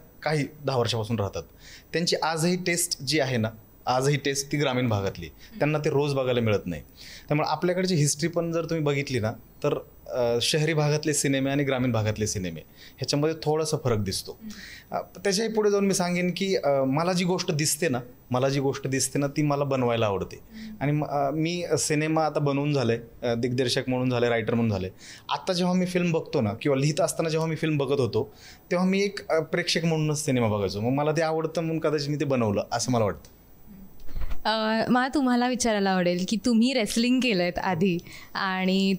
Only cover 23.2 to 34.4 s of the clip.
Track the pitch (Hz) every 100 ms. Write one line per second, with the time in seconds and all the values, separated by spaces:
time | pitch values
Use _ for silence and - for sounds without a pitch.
23.2 | 120 117 123 123 123 135 127 127 127 123
24.2 | 120 117 113 117 113 98 92 - - -
25.2 | - 143 - 180 180 180 180 180 175 160
26.2 | - 143 107 101 147 135 147 151 160 -
27.2 | 165 160 160 156 160 151 131 143 120 139
28.2 | - - - - - 175 185 196 202 196
29.2 | - 160 151 175 165 175 165 160 151 151
30.2 | - 127 113 104 95 101 117 139 151 156
31.2 | 160 160 160 170 165 160 160 151 139 147
32.2 | 143 127 110 98 - 117 127 123 104 87
33.2 | - - - - - - 190 - - -
34.2 | - -